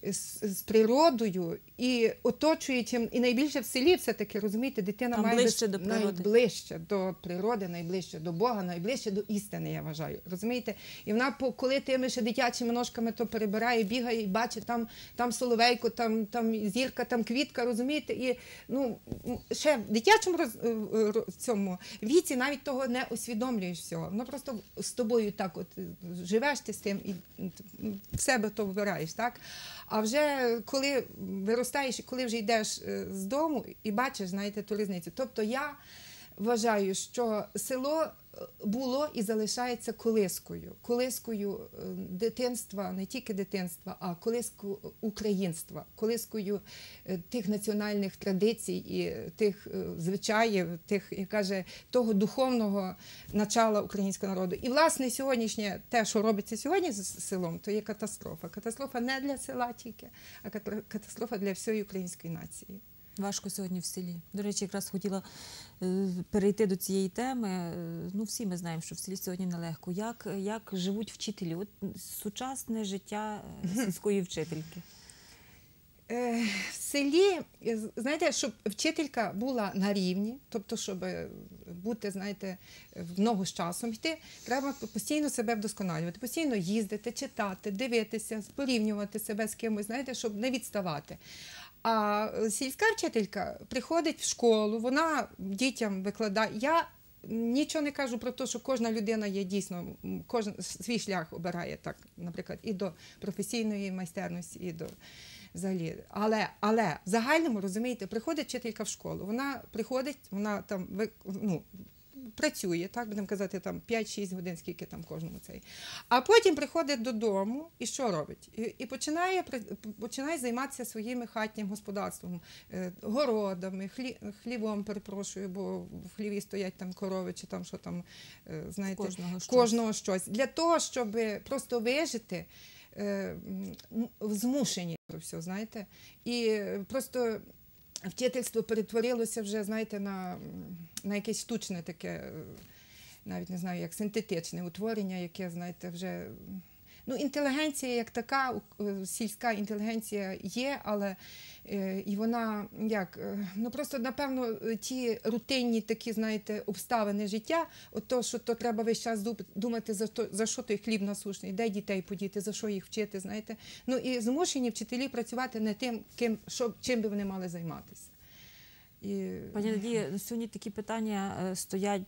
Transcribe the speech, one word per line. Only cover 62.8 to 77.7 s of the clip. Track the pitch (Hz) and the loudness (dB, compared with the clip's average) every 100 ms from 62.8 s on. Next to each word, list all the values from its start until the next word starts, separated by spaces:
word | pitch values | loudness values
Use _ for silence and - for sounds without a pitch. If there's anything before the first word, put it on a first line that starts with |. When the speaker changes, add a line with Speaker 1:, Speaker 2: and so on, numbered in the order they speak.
| - - - - | -16 -20 -16 -4
Speaker 2:
Важко | 196 202 202 | -2 -2 -4
сьогодні | - 190 180 | -4 -2 -2
в | 170 | -2
селі. | - 180 170 - | -4 -6 -6 -8
До | 196 | -4
речі, | 208 202 196 | -2 -2 -2
якраз | 196 - | -4 -4
хотіла, | 196 202 190 - - - - - - | -2 0 -2 -4 -16 -14 -14 -16 -4
е, | 185 185 196 180 170 | 0 2 2 0 2
перейти | 214 196 202 214 | 4 4 6 4
до | 185 | 2
цієї | - 196 190 | 2 2 2
теми. | - 247 262 214 | 0 -2 0 0
Е, | 185 170 175 165 165 170 | 0 -2 -4 -6 -6 -4
ну, | 196 | -2
всі | 214 - 220 | -2 -2 -2
ми | 180 | -2
знаємо, | 170 160 | -2 -4
що | - 170 | -6 -8
в | |
селі | - 190 | -6 -6
сьогодні | - 180 185 | -4 -2 -2
нелегко. | 170 170 160 - | -2 -4 -6 -4
Як, | 180 220 233 208 196 | -2 -2 -4 -6 -4
як | 196 220 220 | -2 -4 -4
живуть | 190 180 202 226 | -2 0 0 -4
вчителі? | - - 208 175 165 | -6 -6 -4 -4 -4
От | 208 - 196 180 | -6 -6 -8 -8
сучасне | - - 214 - 254 269 - 220 208 | -10 -6 -6 -6 -6 -6 -4 -2 -2
життя, | 190 - 208 214 208 - - | -4 -4 -4 -4 -6 -8 -4
е, | 180 | -2
Speaker 1:
Мгм. | 196 233 | 0 0
Speaker 2:
сільської | 170 208 202 | 0 4 4
вчительки? | 180 - 156 160 160 175 - - - - - - - - - - - - - | 2 -2 -4 -4 -6 -12 -16 -20 -20 -20 -20 -20 -20 -20 -20 -20 -20 -20 -6
Speaker 1:
Е, | 233 247 233 226 202 190 | -2 2 2 2 0 -4
в | |
селі, | - - 285 285 311 403 359 - - | -6 -2 2 6 8 8 6 -2 -6
е, | - | -2